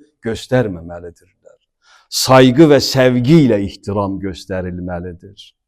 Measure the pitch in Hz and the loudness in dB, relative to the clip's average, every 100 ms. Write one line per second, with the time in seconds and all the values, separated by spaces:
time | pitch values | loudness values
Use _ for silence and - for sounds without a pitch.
0 | _ _ 117 104 - 127 110 87 85 87 | _ _ -10 -10 -4 -4 -4 -8 -16 -16
1 | 87 - _ _ _ _ _ _ _ _ | -18 -20 _ _ _ _ _ _ _ _
2 | _ - - 131 131 123 160 139 - 131 | _ -8 2 4 4 6 6 4 2 0
3 | 127 123 123 165 131 104 101 - - 101 | 0 0 4 4 4 0 -4 -10 -8 -6
4 | 98 98 98 87 - 92 90 90 90 87 | -6 -6 -10 -12 -10 -10 -8 -10 -10 -10
5 | 90 87 98 101 - _ | -12 -16 -20 _ -20 _